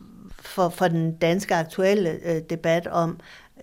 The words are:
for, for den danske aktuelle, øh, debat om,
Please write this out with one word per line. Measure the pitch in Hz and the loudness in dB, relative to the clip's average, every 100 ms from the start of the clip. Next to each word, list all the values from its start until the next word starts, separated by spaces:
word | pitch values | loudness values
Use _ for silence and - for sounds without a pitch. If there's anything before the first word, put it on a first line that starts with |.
| - - - - | -20 -20 -18 -18
for, | - - 175 | -8 -2 0
for | - 180 | 2 2
den | 165 165 165 | 2 0 2
danske | 165 180 - | 2 2 2
aktuelle, | 175 160 - 190 208 170 - | 0 0 0 2 2 0 -2
øh, | 170 160 160 | -2 -4 -4
debat | 165 165 165 170 | -2 0 0 0
om, | 175 165 165 - - - - | -2 -2 -4 -14 -20 -20 -16